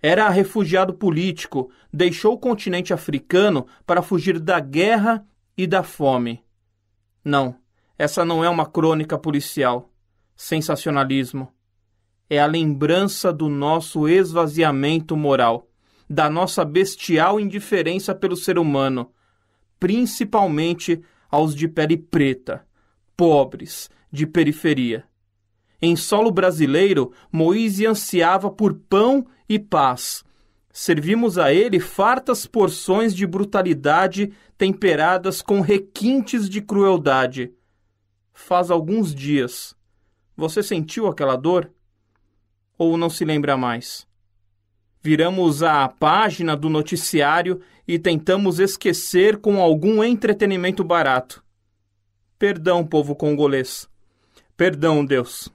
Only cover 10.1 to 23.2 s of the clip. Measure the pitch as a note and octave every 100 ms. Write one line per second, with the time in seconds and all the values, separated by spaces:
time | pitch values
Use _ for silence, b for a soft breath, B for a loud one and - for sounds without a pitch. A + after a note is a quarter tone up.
10.1 | _ _ _ - D#3+ D#3 D3 E3 C#3+ C3+
11.1 | C3+ B2+ C3+ C3 _ _ _ _ _ _
12.1 | _ _ D3 D3 E3 D#3 C#3 D3 F3 G3
13.1 | - F#3+ D#3+ D#3 C#3+ C#3+ E3 D#3+ D#3+ D3+
14.1 | F#3 F3 E3 D#3+ D3+ D#3+ C#3 C#3+ D#3+ D#3
15.1 | D#3 D3 C3 A#2 A#2+ _ _ _ _ _
16.1 | D3 D3+ D#3+ F#3 - D#3 D#3 F#3+ - -
17.1 | D#3+ E3+ G#3 G3+ G3+ - G3 D#3+ F#3 F#3+
18.1 | - F#3+ F3+ - E3+ D#3+ C#3 C3+ B2+ A#2+
19.1 | _ _ _ _ _ _ _ F3+ A3 B3
20.1 | - G#3 A3 G3 D3+ E3 E3+ - E3 B
21.1 | B B D3 D#3 C#3+ D#3+ D#3+ D3+ E3 -
22.1 | D#3+ C#3 B2+ - C#3+ _ _ _ _ _
23.1 | -